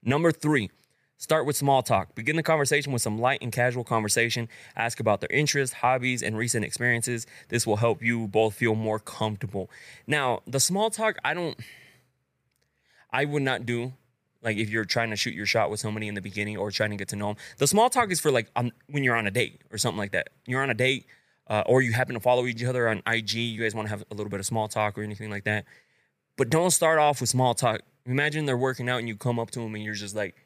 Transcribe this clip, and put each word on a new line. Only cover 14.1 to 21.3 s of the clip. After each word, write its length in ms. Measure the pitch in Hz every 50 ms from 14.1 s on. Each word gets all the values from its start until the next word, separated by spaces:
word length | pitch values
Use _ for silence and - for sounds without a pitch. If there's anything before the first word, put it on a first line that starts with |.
| _ _ _ _ _ _ -
like, 140 | 113 110 101
if 120 | 113 104
you're 140 | 107 113 110
trying 260 | 90 - 120 113 113
to 60 | 107
shoot 180 | 98 - 123 67
your 120 | 87 104
shot 240 | 101 - 113 107 78
with 100 | 107 107
somebody 280 | - 110 107 110 107 104
in 60 | 104
the 60 | 101 95
beginning 340 | 101 98 107 104 104 107
or 140 | 101 98 104
trying 200 | 95 - 107 107
to 60 | 104
get 120 | 98 95 -
to 80 | -
know 140 | 101 104 104
'em. 60 | 107 - - - - -
The 80 | 143
small 240 | 143 - 202 226 254
talk 200 | - 254 240 202 180
is 80 | 156
for, 100 | - 151
like, 180 | 135 120 110 - _
on, 160 | - 120 120 - _ _ -
when 160 | 143 147 135
you're 120 | 127 120
on 100 | 113 110
a 40 | 101
date 320 | 98 120 113 - - - _ _ -
or 60 | 107
something 200 | - 123 85 104
like 140 | 101 95 92
that. 180 | 87 - - _ _ _
You're 160 | - 127 131 135
on 80 | 135
a 40 | 117
date, 320 | 110 123 131 139 123 - _ - _ _ _